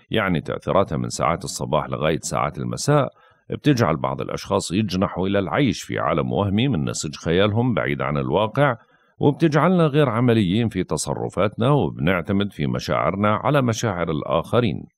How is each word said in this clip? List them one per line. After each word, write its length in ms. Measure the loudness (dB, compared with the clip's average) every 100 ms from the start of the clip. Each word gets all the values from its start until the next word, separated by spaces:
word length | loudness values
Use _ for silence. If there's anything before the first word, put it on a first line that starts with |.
| -4
يعني 300 | 0 0 0
تأثيراتها 560 | -2 -4 0 2 2 -2
من 100 | -4
ساعات 360 | -2 -2 -2
الصباح 440 | -4 -8 -2 -2 -2
لغاية 320 | -2 -2 -2
ساعات 360 | -2 -2 -2 -4
المساء، 500 | -6 -4 0 0 0 -6 _ _ -12
بتجعل 460 | -2 2 4 4 2
بعض 240 | -2 -4
الأشخاص 520 | -6 -8 -2 -2 0
يجنحوا 540 | -2 0 0 -2 -2 -2
إلى 100 | 0
العيش 440 | 0 0 0 0
في 160 | -4 -4
عالم 340 | 0 0 0
وهمي 360 | 0 2 2 2
من 160 | 0
نسج 320 | -2 -4 -8 -6
خيالهم 580 | 0 2 2 2 0
بعيد 280 | 0 -2 -2
عن 160 | -2 -2
الواقع، 580 | 0 0 0 0 0 0 _ _ _ -2
وبتجعلنا 680 | 0 2 2 4 4 4 2
غير 220 | 2 2
عمليين 600 | 2 4 4 4 2 0
في 160 | 0
تصرفاتنا، 840 | -2 -2 -2 -4 -4 0 0 2 2
وبنعتمد 800 | 2 2 0 0 0 0 0 -2
في 140 | -2 -2
مشاعرنا 680 | -2 -2 0 0 0 0
على 280 | 0 0 0
مشاعر 480 | 0 0 -2 -2 -2
الآخرين. 720 | -2 0 -2 0 0 0 -2 -8